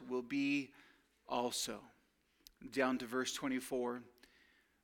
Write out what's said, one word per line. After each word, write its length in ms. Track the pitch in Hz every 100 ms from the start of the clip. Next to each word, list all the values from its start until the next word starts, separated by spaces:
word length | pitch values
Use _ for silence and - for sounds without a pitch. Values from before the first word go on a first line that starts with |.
| 127
will 140 | 127
be 500 | 120 139 139 143 131 - - - _ _ -
also." 520 | 127 120 - - 104 - - _ _ _ _ - - 131
Down 280 | 123 131 127
to 80 | 120
verse 260 | 127 123
twenty-four. 720 | - 139 127 127 131 120 123 117 - - - - _ _ _